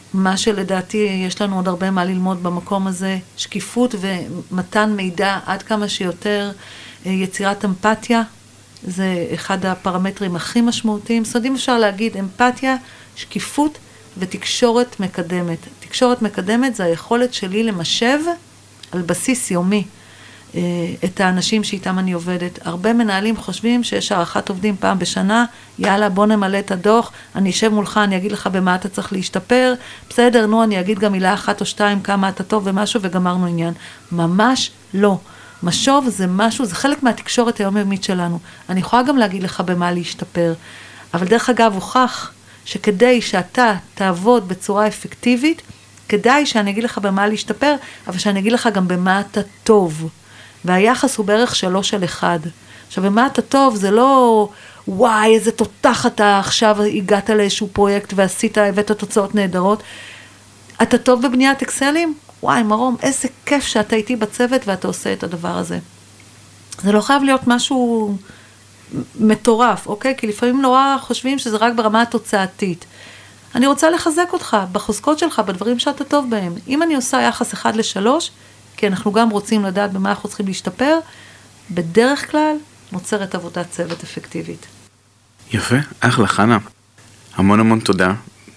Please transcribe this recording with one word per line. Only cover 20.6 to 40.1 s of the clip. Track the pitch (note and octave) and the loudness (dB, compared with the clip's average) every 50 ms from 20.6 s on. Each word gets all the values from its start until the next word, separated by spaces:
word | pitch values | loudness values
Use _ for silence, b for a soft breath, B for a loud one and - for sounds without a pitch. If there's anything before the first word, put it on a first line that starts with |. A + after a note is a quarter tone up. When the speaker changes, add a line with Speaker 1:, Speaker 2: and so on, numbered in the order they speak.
| F3 F3 F3 F3 E3+ F3 - - - | -2 -2 -2 -2 -4 -4 -4 -6 -6
Speaker 1:
את | F#3 F#3 - | -4 -2 0
האנשים | G3 F#3 F#3 F#3 F3+ - A3 G#3+ G3+ | 0 2 2 0 0 0 0 0 0
שאיתם | - G#3 F#3 - F#3+ F#3 F#3 | -2 -6 -6 -4 -4 -2 0
אני | F#3 F#3 | 0 0
עובדת. | F3+ E3+ E3+ F3+ F3+ F3 F3 F3+ - - - | -2 -2 -2 -4 -4 -4 -4 -6 -8 -8 -8
הרבה | F3+ E3+ F3+ F#3 A3 | -6 -6 -2 0 2
מנהלים | A#3 A#3+ A#3 G#3 G3 F#3+ G3+ A3 A3+ | 2 4 2 2 2 0 0 0 -2
חושבים | - - - F3+ - G#3+ A#3 A#3+ A#3+ A3+ | -2 -6 -8 -8 -2 0 0 2 2 0
שיש | - G3+ G3 G3 - | 0 -2 -2 -2 0
הערכת | G#3 F3+ E3+ D#3+ - G3+ - - | 0 0 0 0 -2 -4 -4 -4
עובדים | G3 F#3 G3 G#3+ G3+ | -4 -2 -2 -2 -2
פעם | F#3+ G3 F#3+ G3 F3+ | 0 0 0 0 0
בשנה, | F3+ - - F#3+ F#3 G3 G#3+ A#3 A#3+ A#3 B B B B B - | -2 -2 -2 0 0 2 4 2 2 0 B B B B B -2
יאללה, | - G3+ G3 G3+ G#3+ G3+ | 0 2 2 2 2 2
בוא | F#3 G3 G#3 | 2 2 4
נמלא | G#3+ A3 G#3 G3 F#3+ G3 G3 | 4 4 2 2 0 -2 -2
את | G3+ - | -2 -4
הדוח, | F#3+ F3+ E3+ G#3 A3 A#3 A3+ - B B B B B | -6 0 2 4 4 4 2 0 B B B B B
אני | - G3 F#3 | 0 0 0
אשב | F3+ - A3 A3 | 2 2 2 2
מולך, | G#3+ G#3 G3 - - G#3+ G#3 | 2 2 0 0 0 2 2
אני | G3+ F#3+ | 2 0
אגיד | F#3 F#3+ G#3 | 0 -2 -4
לך | G#3 G3+ - | -6 -4 -4
במה | G3 F#3 F#3+ F#3 F3+ F3+ | -2 -2 0 2 2 0
אתה | F#3 - F#3+ | 0 -2 -6
צריך | - G3+ F#3 - | -8 -8 -8 -6
להשתפר, | G3 F#3+ F3+ - - F#3+ F#3 - A#3+ B3+ B3+ B3+ B3 B3 B B B B B B | -6 -6 -6 -4 -6 -6 0 2 2 4 4 2 0 -2 B B B B B B
בסדר, | - A#3+ A#3+ B3 A#3 A#3+ G#3+ | 2 4 4 6 6 4 4
נו, | G#3 A3 A3+ A3+ | 4 4 4 4
אני | A3 G#3 F#3 | 2 2 0
אגיד | F3+ G3 A3 F#3+ | 0 -2 0 0
גם | G#3+ G#3 | 0 0
מילה | G3 F#3 F#3+ F#3 G3+ | 2 2 2 2 0
אחת | F#3+ - G3+ G#3 - | 0 -2 -2 -2 -2
או | G3+ | -4
שתיים, | - - - G#3 G#3 G3+ G3 | -6 -2 0 0 2 2 0
כמה | F#3 - G3+ G3 F#3+ F#3+ | 0 0 0 0 0 0
אתה | F#3+ - | -2 -6
טוב | F#3+ - G#3+ G#3+ F#3+ | -4 -2 -2 -2 0
ומשהו, | G3 F#3+ G3+ G#3 G#3 - A#3 | 0 0 0 0 0 -2 -2
וגמרנו | F#3+ F3 F3 F#3 F3+ F3+ F3 F#3 F3+ | -2 0 0 0 0 0 0 0 0
עניין. | F3 E3+ E3 E3 E3+ E3+ B B B B B B B | 0 0 -2 -2 -2 -4 B B B B B B B
ממש | E3+ E3+ E3 E3 F3+ F#3 G#3+ B3 C4 B3+ - - - - - - - | -2 0 0 2 2 4 4 4 2 0 -2 -6 -8 -16 -14 -6 0
לא. | F#3+ G#3 G3+ F#3+ - B B B B B B B B | 2 2 4 2 0 B B B B B B B B
משוב | F3 F3 E3 - - C4+ C4+ C#4+ C4+ A#3+ | -4 -2 -2 0 2 2 2 4 2 0
זה | G3+ G3 F#3 | -2 0 -2
משהו, | F3+ F3+ F#3+ A3 A3+ A3+ - C4 | 0 2 2 2 2 0 0 -4
זה | F#3 E3+ | -4 -2
חלק | - - C#4 D4 C#4+ | -2 0 0 0 2
מהתקשורת | C4+ A#3+ G#3+ - - - - B3 A#3 A#3 A#3 - | 0 0 0 0 -6 -2 0 0 0 0 0 0
היומיומית | G3+ G3 G3 G#3 G3+ G3 G3 F#3+ - | -2 0 0 0 0 0 -2 -2 -2
שלנו. | - F#3 F3+ F3 E3+ E3+ E3 B B B B B B | -2 -2 0 0 -2 -4 -6 B B B B B B
אני | F#3 F#3 | -2 -2
יכולה | F3 - - B3 | 0 2 2 2
גם | B3 C#4 C#4+ | 4 4 4
להגיד | C4 A3 G3 F#3 G3 | 2 2 2 0 -4
לך | F#3 F3+ - - | -6 -4 -4 -4
במה | F3+ F3 F3+ F3 F3 F3 | -2 -2 0 0 0 0
להשתפר, | F3 F3 E3+ - | 0 -2 -4 -6